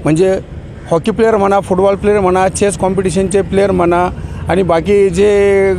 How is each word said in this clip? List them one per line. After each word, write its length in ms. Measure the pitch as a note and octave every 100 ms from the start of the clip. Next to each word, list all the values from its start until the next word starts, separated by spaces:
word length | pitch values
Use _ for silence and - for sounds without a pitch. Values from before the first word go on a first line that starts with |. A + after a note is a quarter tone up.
म्हणजे 360 | D3 D#3 F#3+ F#3+ - - - - -
हॉकी 200 | E3 F#3+
प्लेअर 260 | G3 A3+ A3
म्हणा, 220 | G3 G3
फुटबॉल 360 | - F#3 G3 G3
प्लेअर 240 | G#3 G#3
म्हणा, 300 | F#3 F#3 F#3+
चेस 280 | - G3+ G3
कॉम्पिटिशनचे 640 | F#3+ F#3+ F#3+ F3 F#3+ G3
प्लेअर 300 | F#3 G3 G3
म्हणा 380 | F#3 F3 F3 F3+ - - - -
आणि 140 | F3
बाकी 460 | F3+ E3+ E3 G3+ G3
जे 600 | F3 G#3 G3+ G3+ G3 G3